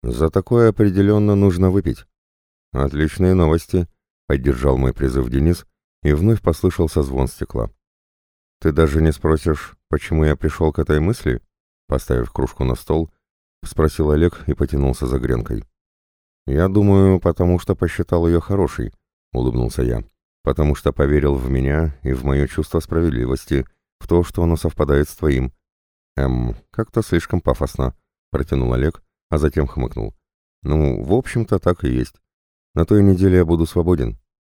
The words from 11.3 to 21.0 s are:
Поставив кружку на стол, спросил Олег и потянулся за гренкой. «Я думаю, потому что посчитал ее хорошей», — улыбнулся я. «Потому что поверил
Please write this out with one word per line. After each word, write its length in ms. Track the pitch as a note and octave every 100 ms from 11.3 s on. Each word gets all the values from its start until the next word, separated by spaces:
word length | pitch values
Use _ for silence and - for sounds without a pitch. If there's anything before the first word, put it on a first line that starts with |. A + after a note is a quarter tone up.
| - _ _ _ _ _
Поставив 440 | C2+ - B1 A#1
кружку 340 | - C2 - C2
на 100 | A#1+
стол, 340 | - D#2 D#2+ _ _ _ _ _
спросил 480 | - - D#2 - D2+
Олег 360 | D2+ E2+ - -
и 60 |
потянулся 540 | C#2+ C#2+ D2 C2+ B1+ B1
за 100 | C2
гренкой. 480 | B1 B1 A1+ A1 - _ _ _ _ _ _ _ -
«Я 220 | C#2 F#2
думаю, 520 | G2 G2+ G2 F#2+ F#2
потому 380 | F2+ E2 F2 F2
что 180 | - F#2
посчитал 520 | F2 - E2+ F2 E2+
ее 140 | E2+
хорошей», — 520 | - G2 E2+ - A#1 _ _ _ _
улыбнулся 480 | B1 B1 A#1+ A#1+ -
я. 220 | B1 A#1 - _ _ _ -
«Потому 300 | C2+ D2 C#2+
что 180 | -
поверил 400 | -